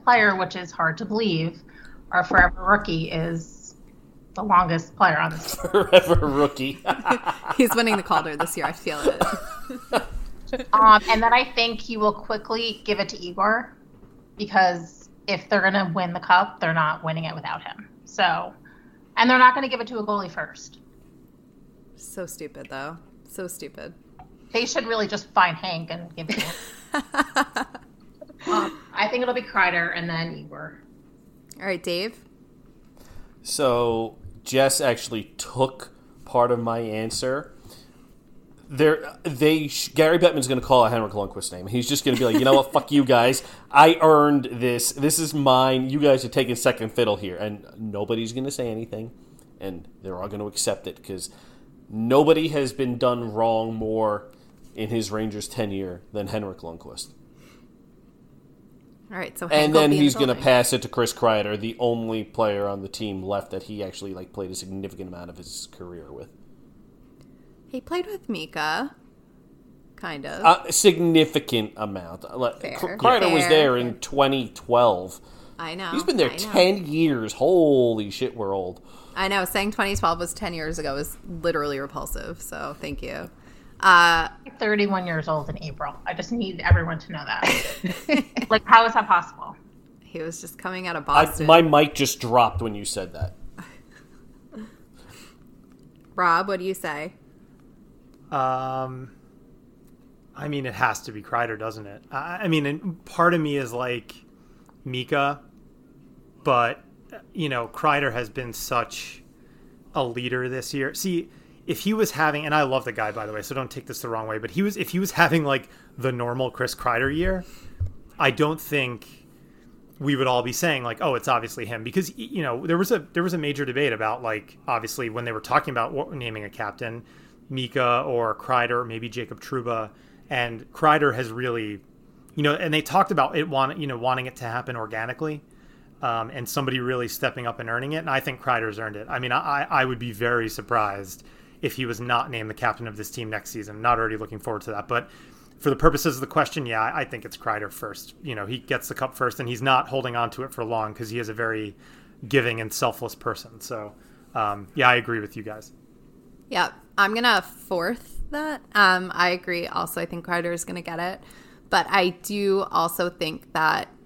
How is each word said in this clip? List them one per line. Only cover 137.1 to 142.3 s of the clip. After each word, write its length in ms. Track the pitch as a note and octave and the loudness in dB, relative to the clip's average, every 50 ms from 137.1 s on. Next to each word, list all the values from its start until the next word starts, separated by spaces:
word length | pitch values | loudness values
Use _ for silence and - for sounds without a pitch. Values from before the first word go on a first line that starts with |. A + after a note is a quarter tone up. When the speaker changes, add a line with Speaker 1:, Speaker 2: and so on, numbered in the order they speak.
| - - C#3 B2+ - B2+ A#2+ | -6 -4 -4 -4 -4 -4 -8
Speaker 4:
up 120 | A#2 A#2 - | -8 -8 -8
and 100 | A2+ A2+ | -6 -6
earning 240 | A2+ A#2+ C3 C#3+ D#3 | -6 -4 -4 -4 -6
it, 60 | D#3+ | -6
and 100 | D#3+ D3+ | -4 -2
I 100 | C3+ C3+ | -2 -2
think 220 | - C#3+ B2+ - | -2 -4 -8 -6
Kreider's 380 | - C3 A#2+ A#2 A2+ A2 G2+ G#2+ | -2 0 0 0 0 -4 -6 -6
earned 180 | A2+ G#2+ G#2 | -8 -8 -10
it. 100 | G2+ A2+ - | -10 -10 -8
I 100 | - B2 | -6 -4
mean, 120 | B2+ B2 | -2 0
I, 300 | B2 D3+ F3 D#3 C#3+ C#3+ | -2 -2 0 0 -2 -2
I, 60 | D3+ - E3 C#3 | -2 0 2 2
I 40 | C3 | 2
would 140 | B2+ B2+ A2+ | 0 -2 -6
be 120 | B2 A#2+ | -8 -8
very 380 | G#2+ F#2+ A#2+ A#2+ B2 A#2 A2+ G#2+ | -6 -2 0 0 2 0 0 -2
surprised 720 | - - G2+ - A#2+ A2+ G#2+ G2+ G2 G2+ G2 F#2 F2+ - - - - - - - - - - | -6 -8 -6 -2 0 0 0 0 -2 -6 -10 -14 -16 -18 -20 -20 -20 -20 -20 -20 -14 -8 -8
if 100 | C3 - | -6 -4
he 100 | C3 B2+ | -4 -6
was 120 | A#2 A#2 G2 | -6 -6 -6
not 300 | B2 B2 A#2+ A#2+ C3+ | -2 0 0 0 0
named 220 | C#3+ | -2